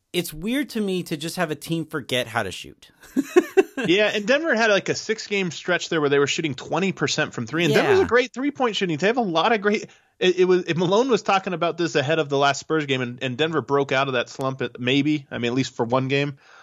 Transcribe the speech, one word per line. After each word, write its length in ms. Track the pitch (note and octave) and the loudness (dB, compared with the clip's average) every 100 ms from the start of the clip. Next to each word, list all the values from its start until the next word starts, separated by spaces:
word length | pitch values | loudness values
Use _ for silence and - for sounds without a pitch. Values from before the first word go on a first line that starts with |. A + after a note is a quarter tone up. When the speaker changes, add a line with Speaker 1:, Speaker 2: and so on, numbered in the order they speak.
| _ | _
Speaker 1:
It's 200 | F3+ F3 | -6 -6
weird 360 | D#3 F#3+ C4 D4+ | -6 -4 -2 -2
to 100 | A3+ | -4
me 220 | G3+ F#3 | -2 -4
to 120 | - D#3 | -4 -6
just 200 | D#3+ - | -6 -4
have 140 | E3+ | -4
a 40 | |
team 300 | D3+ - E3 D#3 | -4 -4 -6 -4
forget 400 | D#3 A2 B2+ A#2+ | -8 -2 -2 0
how 160 | A#2 | -2
to 80 | G2 | -4
shoot. 380 | - C#2 - - _ - | -6 -14 -20 -20 _ -8
<laughs> 160 | - - - D4+ - - - A#3 | -6 2 2 4 2 0 -2 0
Speaker 2:
Yeah, 240 | F#3 G#3+ | 2 2
and 140 | G#3+ G3+ | 0 0
Denver 280 | C#4 E4 | 0 2
had, 160 | A3+ A3+ | 2 4
like, 180 | G3 E3+ | 2 2
a 60 | |
six-game 560 | D3 - A3 - G3+ F#3 | -4 -4 -6 -4 -2 -2
stretch 400 | - - E3+ - | -4 -2 -2 0
there 100 | E3+ | 0
where 80 | D3 | 2
they 100 | C#3 | 4
were 80 | C#3 | 2
shooting 280 | - D#3+ | 0 -4
twenty 380 | C3+ - D3+ F#3+ | -6 -4 -2 -2
percent 420 | - D3+ - D3 | 0 -2 0 -2
from 120 | - A2+ | -4 -6
three, 200 | D#3 E3+ | 0 2
and 80 | |
Denver's 240 | C#3+ - F#4+ | 4 4 4
a 40 | |
Speaker 1:
Yeah. 60 | F4+ | 4
Speaker 2:
great 240 | A#3 B3 | 2 0
three-point 420 | - C#4+ - B3 | -2 -4 -2 -2
shooting. 220 | F#3+ F#3+ D3+ | 0 -2 0
They 100 | F#3+ | 0
have 100 | B3+ | 0
a 20 | |
lot 320 | A3 D#3+ F#3 | 0 0 2
of 80 | A3+ | 2
great. 280 | G3+ G#3 - - _ _ | 2 -2 -4 -16 _ _
It, 220 | F3+ F3+ | 2 4
it 40 | F#3 | 4
was, 180 | F3+ F3 | 4 2
Malone 360 | D#3+ F3+ G3+ C4+ | 0 2 2 2
was 120 | A3 | 2
talking 300 | - G3 G3 | 2 0 0
about 240 | F3 E3+ E3 | -2 -2 0
this 180 | E3 | 0
ahead 240 | D3+ C3+ D#3+ | 0 0 0
of 120 | C#3+ | 0
the 80 | C#3 | 2
last 200 | C#3 C#3 | 2 2
Spurs 280 | - D#3+ C#3+ | -2 -2 0
game, 160 | C3 | -2
and, 200 | A#2+ B2 | -2 -4
and 140 | C3 B2 | -6 -2
Denver 240 | D#3+ D#3 | -2 -2
broke 320 | A#2+ C#3+ C3+ | 0 0 2
out 140 | C3 C#3 | 0 0
of 60 | |
that 160 | B2+ A#2+ | 0 -4
slump. 320 | - C3+ C3+ | -4 -6 -4
At, 180 | B2 - | -6 -4
maybe, 460 | B2 C#3 C#3+ D3+ C#3 | 0 2 2 -2 -4
I 60 | B2 | -6
mean, 140 | A#2+ | -2
at 40 | |
least 220 | B2+ B2+ - | -2 -4 -4
for 80 | |
one 240 | A#2 C3 C3 | -2 0 0
game. 300 | C#3 C#3+ C#3 _ - | 0 -2 -6 _ -20